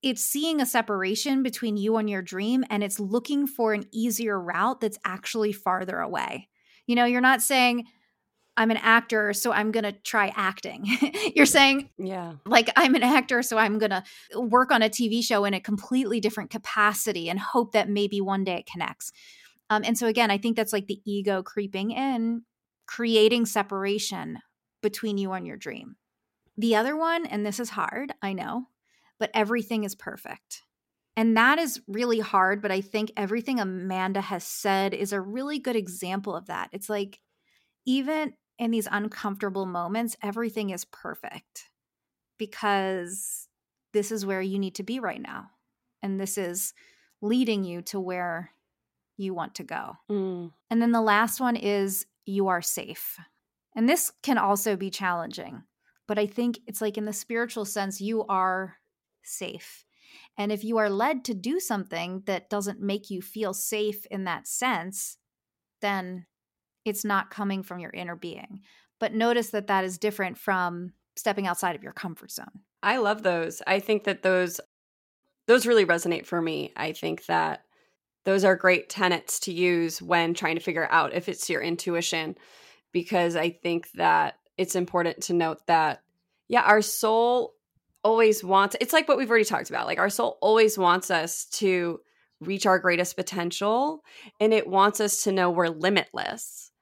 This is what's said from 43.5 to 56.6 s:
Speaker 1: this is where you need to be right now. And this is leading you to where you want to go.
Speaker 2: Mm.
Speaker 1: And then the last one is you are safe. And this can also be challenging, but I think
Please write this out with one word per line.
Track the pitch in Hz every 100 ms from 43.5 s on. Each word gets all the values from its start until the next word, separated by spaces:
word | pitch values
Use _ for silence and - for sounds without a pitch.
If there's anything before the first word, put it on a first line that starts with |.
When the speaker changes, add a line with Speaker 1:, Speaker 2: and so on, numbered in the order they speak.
| _ _ _ _
Speaker 1:
this | 214 202
is | 220 196
where | 190
you | 190 196
need | 190 190
to |
be | 196 254
right | 214 -
now. | - - - _ _ _ _ _
And | 196 190
this | 196 202
is | 180 175 - - _ _ _ _
leading | 208 247 240 208
you | 185 175
to | 175 202
where | 185 180 175 170 175 _ _ _ _ _ _ -
you | 190
want | 175 160 -
to |
go. | - 165 - - -
Speaker 2:
Mm. | 208 190 180 170 _ _
Speaker 1:
And | 226
then | 233
the | 233
last | 220 208 226 -
one | 254 233
is | 202 202 196 196 - _
you | - 196 190
are | 180
safe. | 170 - - - - - 165 _ _ _ _ -
And | 233
this | 349 - _
can | - 233
also | 196 202 220 190
be | 196
challenging, | - 190 175 165 - - - - _ _ _ -
but | 196
I | 208
think | 220 240 233